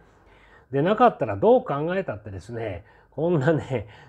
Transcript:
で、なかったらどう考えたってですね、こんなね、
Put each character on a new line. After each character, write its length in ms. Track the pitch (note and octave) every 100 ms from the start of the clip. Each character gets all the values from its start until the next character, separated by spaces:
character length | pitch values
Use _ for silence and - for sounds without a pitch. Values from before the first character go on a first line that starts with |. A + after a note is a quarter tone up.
| - _ _ - _ - _
で、 120 | C3+
な 120 | D#3+
か 120 | G#3 B3
っ 120 | -
た 60 |
ら 120 | A#2 G2+
ど 220 | F#3+ B3
う 60 |
考 100 | - C#3+ D#3 F#3
え 80 |
た 100 | F#3
っ 40 | G#2
て 80 | -
で 80 | F#2+
す 100 | -
ね、 340 | A#2 A2+ E2+ - - _
こ 200 | - E3
ん 100 | F3
な 120 | C3+
ね、 360 | D#3 - B2+ G2+ -